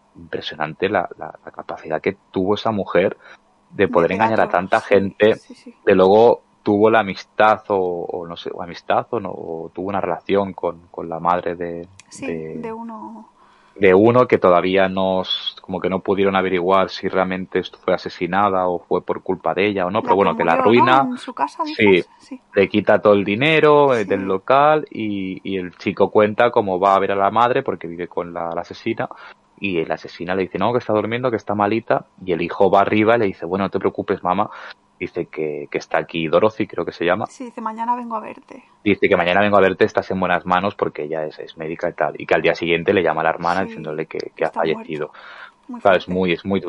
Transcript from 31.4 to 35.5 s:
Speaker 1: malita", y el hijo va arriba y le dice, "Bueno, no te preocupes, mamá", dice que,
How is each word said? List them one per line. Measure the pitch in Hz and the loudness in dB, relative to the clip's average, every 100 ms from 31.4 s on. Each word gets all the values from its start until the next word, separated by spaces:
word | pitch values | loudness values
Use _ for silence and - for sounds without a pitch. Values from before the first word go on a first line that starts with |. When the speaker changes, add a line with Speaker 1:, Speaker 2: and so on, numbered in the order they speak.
| - 104 | -4 -2
Speaker 1:
malita", | 101 113 - 135 - _ | 0 0 -2 -4 -4 _
y | 90 | -4
el | 82 | -4
hijo | 85 - 95 | -2 2 4
va | 101 | 4
arriba | 98 107 107 117 | 4 2 4 2
y | |
le | 101 | 0
dice, | 90 85 | -4 -6
"Bueno, | 95 95 | -4 -2
no | |
te | 95 | -2
preocupes, | 98 - 98 92 | -4 -4 -4 -4
mamá", | 87 92 107 - - - _ - | -2 -2 -2 -8 -18 -20 _ -12
dice | 87 - 85 | -10 -8 -8
que, | - 78 | -6 -6